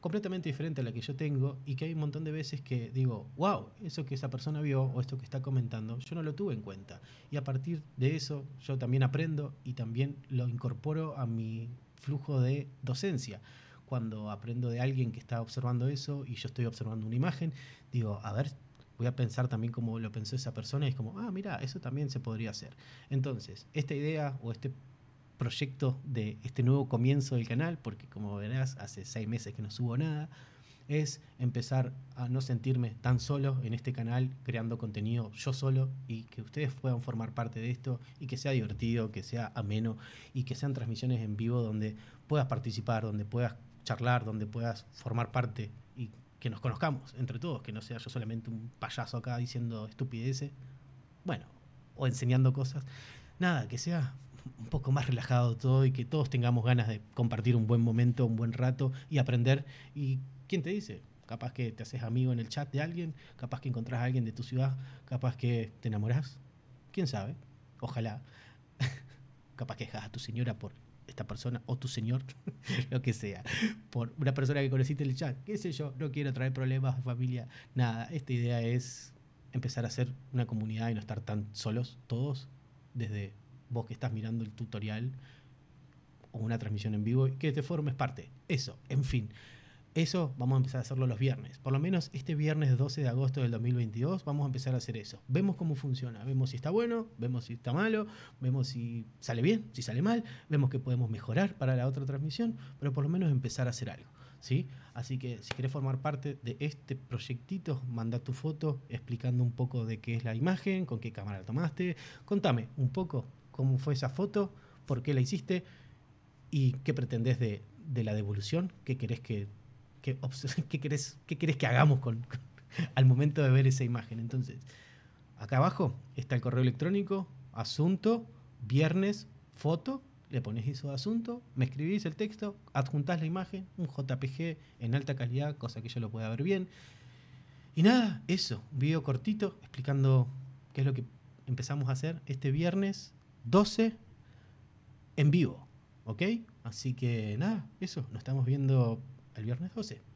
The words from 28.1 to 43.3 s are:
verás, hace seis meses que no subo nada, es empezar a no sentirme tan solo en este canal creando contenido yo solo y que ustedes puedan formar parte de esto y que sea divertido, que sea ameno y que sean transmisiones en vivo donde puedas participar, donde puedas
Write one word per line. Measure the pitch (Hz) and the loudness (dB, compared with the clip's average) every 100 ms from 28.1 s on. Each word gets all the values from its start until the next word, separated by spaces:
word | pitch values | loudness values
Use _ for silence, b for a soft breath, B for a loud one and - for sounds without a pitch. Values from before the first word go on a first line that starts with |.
| - 104 101 | -8 -6 -4
verás, | 104 131 131 - | -2 0 -2 -4
hace | - - 98 | -10 -10 -8
seis | - 110 | -6 -2
meses | 117 - 104 | -2 -4 -8
que | |
no | 107 | -8
subo | - 123 117 | -2 -2 0
nada, | 156 151 156 B B B B B - | 0 0 -6 B B B B B -2
es | 147 151 - B B | 0 0 -4 B B
empezar | 123 123 117 131 127 - - - | 0 0 0 2 2 -2 -14 -8
a | 123 | -2
no | 127 | 0
sentirme | 135 123 127 127 120 107 | 2 0 2 2 2 -2
tan | 123 123 | 2 2
solo | - 143 139 131 | 2 0 2 0
en | 123 | 0
este | 120 - | -2 -2
canal | 131 113 123 127 131 | -4 0 2 0 -2
creando | - 120 113 113 | -4 -2 -2 -2
contenido | 113 104 107 117 107 | -4 -2 0 0 -2
yo | - - | -4 -4
solo | 131 135 131 131 - - | 0 2 4 2 0 -6
y | 113 113 | -8 -8
que | - | -12
ustedes | 107 - 147 | -10 -4 -2
puedan | - 131 120 | -2 0 0
formar | 123 113 110 | 0 -4 -4
parte | - 117 - | -2 -4 -2
de | 117 | -4
esto | 123 - 123 B B | -4 -2 -4 B B
y | 131 | -8
que | 127 | -4
sea | 139 | 0
divertido, | 135 104 101 117 117 110 | 2 0 -2 0 2 0
que | 104 | -4
sea | - 120 113 - | -6 -4 -4 -4
ameno | 104 107 113 110 B B B | -2 0 0 -2 B B B
y | 131 | -4
que | 127 127 | -4 -2
sean | 143 | -2
transmisiones | 131 113 110 127 123 | -2 -2 -2 0 0
en | 113 104 | 0 0
vivo | 113 120 | 2 2
donde | 113 107 107 107 B B - | 2 0 -2 -4 B B -2
puedas | 151 131 | 0 2
participar, | - 127 104 107 113 | 0 -2 -4 0 0
donde | 110 104 | 0 -2
puedas | 104 | -2